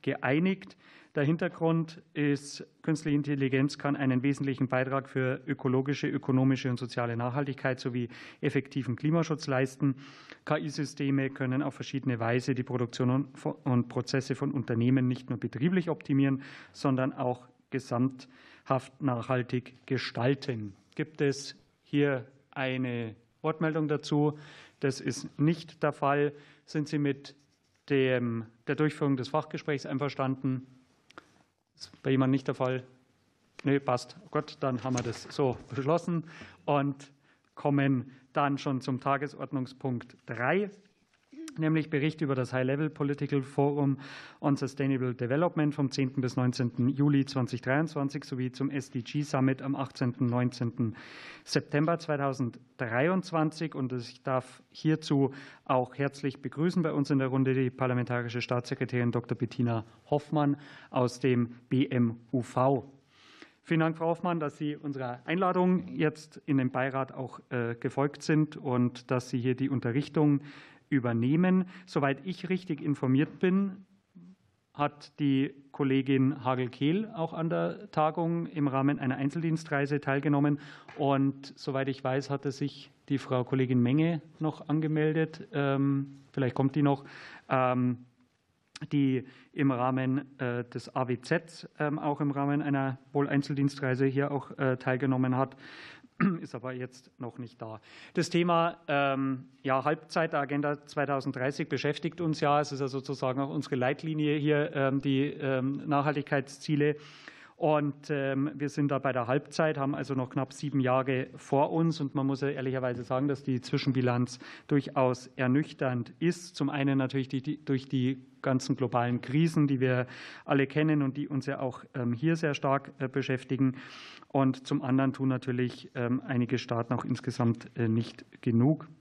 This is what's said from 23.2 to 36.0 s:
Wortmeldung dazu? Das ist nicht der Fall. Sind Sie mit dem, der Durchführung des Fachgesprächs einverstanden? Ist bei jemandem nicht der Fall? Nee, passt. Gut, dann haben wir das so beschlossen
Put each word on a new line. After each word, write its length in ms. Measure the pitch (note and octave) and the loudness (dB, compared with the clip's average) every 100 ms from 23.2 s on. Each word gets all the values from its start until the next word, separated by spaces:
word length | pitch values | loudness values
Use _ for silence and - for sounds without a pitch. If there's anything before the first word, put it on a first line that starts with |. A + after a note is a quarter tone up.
| _ _ | _ _
Wortmeldung 460 | D#3 D#3 D#3+ D#3+ D3+ | -4 0 0 0 0
dazu? 500 | D3 - D3+ D3 D3 - - - _ | -2 2 2 2 0 -16 -20 -20 _
Das 200 | C#3 C3 | -2 -2
ist 380 | - A#2 - - | -4 -6 -10 0
nicht 420 | D3 E3 - - | 2 2 -6 -2
der 120 | D3+ | -2
Fall. 380 | C#3+ C#3 C#3+ D3 D3 - - - | 0 0 2 0 -2 -20 -20 -6
Sind 240 | D#3 D3 | -4 -2
Sie 100 | D3+ | 0
mit 340 | C#3+ C#3 - - _ _ _ _ - | 0 -2 -8 -20 _ _ _ _ 0
dem, 560 | C#3 C3 B2+ A#2+ A#2 A2 _ - | 2 4 2 0 -2 -8 _ -4
der 80 | C#3+ | 0
Durchführung 420 | D3+ D3 D3 C3+ | 0 2 0 0
des 120 | A#2+ | 0
Fachgesprächs 580 | D#3 D3 D#3 - C#3 D3+ | -2 -2 -8 -4 -4 -4
einverstanden? 800 | C3+ C#3 - C3 C3 C3+ C3 - - _ _ _ - _ _ _ _ _ _ | -2 -2 -2 -2 0 -2 -4 -8 -20 _ _ _ -20 _ _ _ _ _ _
Ist 260 | - - | -20 -6
bei 80 | C#3 | 0
jemandem 220 | C3+ C3 | 4 4
nicht 160 | C#3 C3+ | 2 -2
der 80 | C3+ | -2
Fall? 280 | B2+ B2+ B2+ _ _ _ _ _ _ - | -2 -2 -8 _ _ _ _ _ _ -4
Nee, 160 | C#3 C#3 | 0 2
passt. 380 | C3+ B2 - - - | 2 -2 -2 -18 -6
Gut, 260 | D3+ D3 - | -6 -6 -4
dann 220 | C#3 A#2+ | -4 -2
haben 140 | C3 B2+ | -2 -2
wir 60 | |
das 240 | A#2 G#2+ - | -4 -8 -10
so 280 | - C#3 A#2 - | 0 0 0 -8
beschlossen 540 | C3+ C3+ E3 | -4 0 0